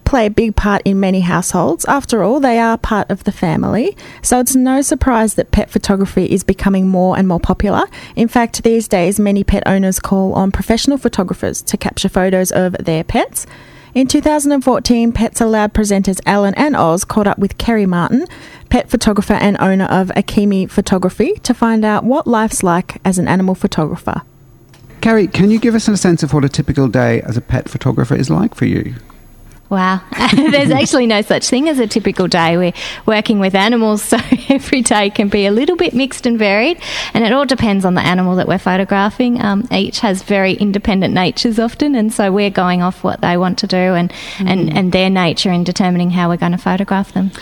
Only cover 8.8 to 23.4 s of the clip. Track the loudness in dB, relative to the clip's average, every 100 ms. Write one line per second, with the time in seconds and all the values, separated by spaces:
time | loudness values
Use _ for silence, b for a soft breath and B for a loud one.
8.8 | 0 0 0 0 0 2 0 0 0 0
9.8 | 0 -2 -2 0 0 0 0 -2 -2 0
10.8 | 0 0 -2 -2 -4 -4 -6 -6 -6 -6
11.8 | -6 -4 -2 0 0 0 0 0 -2 -2
12.8 | -4 -4 -2 -2 -2 -6 -14 B B B
13.8 | B -2 0 2 2 0 0 0 2 0
14.8 | 2 2 2 0 -2 0 0 2 0 0
15.8 | 0 2 0 -2 0 0 0 0 0 0
16.8 | 0 -2 -2 -2 0 0 -4 -2 -2 0
17.8 | 0 0 0 0 -2 B B B B -2
18.8 | 0 0 0 0 0 0 2 2 2 0
19.8 | 0 0 0 -2 -2 0 0 0 -2 -2
20.8 | 0 0 0 -2 -2 -2 -2 0 2 2
21.8 | 2 0 0 0 0 0 0 -2 0 0
22.8 | -2 -4 -2 0 0 0